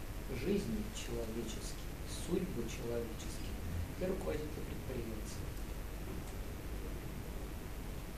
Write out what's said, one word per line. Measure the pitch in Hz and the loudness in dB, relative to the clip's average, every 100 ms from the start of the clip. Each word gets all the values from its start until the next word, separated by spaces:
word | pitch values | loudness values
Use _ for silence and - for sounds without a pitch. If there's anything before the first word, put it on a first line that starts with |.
| - - - 123 | -2 -2 0 2
жизни | 151 202 - 107 104 | 6 6 6 2 2
человеческие, | - - 117 113 113 117 - - - - - - - - | -2 0 0 0 0 0 -2 -2 -2 -2 -2 -2 -2 2
судьбы | 175 180 - - | 4 4 2 0
человеческие, | - 120 120 117 - - - - - - - - - | 0 0 2 0 0 -2 -2 -2 0 0 0 0 2
ты | 185 | 2
руководитель | 190 - 151 151 - - | 2 2 2 0 0 -2
предприятия. | - - 120 113 110 - - - - - - - - - - - - - - - - - - - - - - - - - - - - - | -2 0 0 0 0 -2 -2 -2 0 0 -2 -2 -2 -2 -2 -2 -2 -2 -2 -2 -2 0 -2 -2 -2 -2 -2 -2 -2 -2 -2 -2 -2 -2